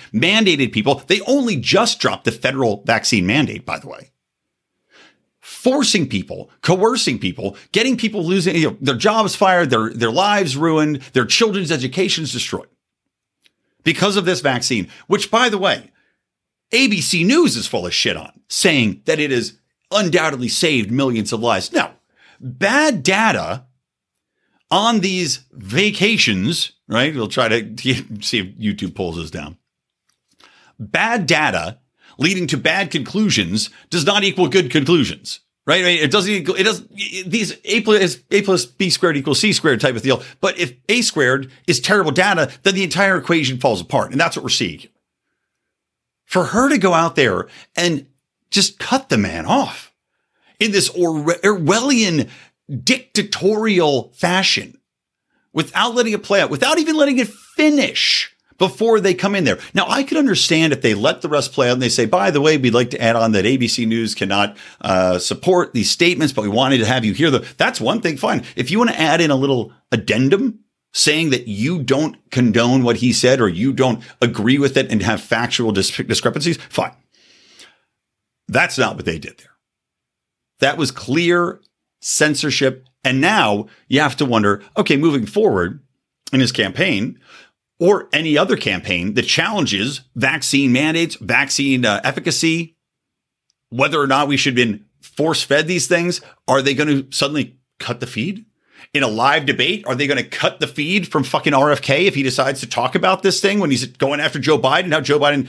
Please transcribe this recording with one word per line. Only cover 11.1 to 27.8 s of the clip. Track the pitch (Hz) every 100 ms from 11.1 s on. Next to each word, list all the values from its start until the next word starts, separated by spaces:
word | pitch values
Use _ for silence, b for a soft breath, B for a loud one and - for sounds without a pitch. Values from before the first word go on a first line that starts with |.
their | 127
children's | 117 - 226 196 160
educations | 156 127 180 196 - 147
destroyed | 120 - - - _ _ _ _ _ _ _ _ _ _ _
because | 160 - 196 202
of |
this | 180 175
vaccine, | 143 123 - 117 87 B -
which, | - -
by | 226 247
the | 208
way, | 185 107 - _ _ _ _ _ _ _ _
A | 233 262
B | 196
C | 131 180
News | 175 302 294 117
is | -
full | 110 87
of |
shit | - 110 80
on, | 80 _ -
saying | - 185 147 110 -
that | - 156
it | 147
has | 123 107 - _ _ -
undoubtedly | 202 185 165 160 139 123
saved | - 165 135 101
millions | 123 135 113 104
of | 113
lives. | 117 98 -
Now, | 311 - - b b b b
bad | 131 127 196 269 311 214
data | 131 190 226 117 80 110 - _ _ _ _ _ _ _ _ _ -
on | 180 226 226
these | 190 185 160 - _
vacations, | - 95 127 208 208 202 220 - 98 104 170 - - -
right? | 110 143
We'll | 147 107
try | - 117
to | 117 110
<laughs> | 107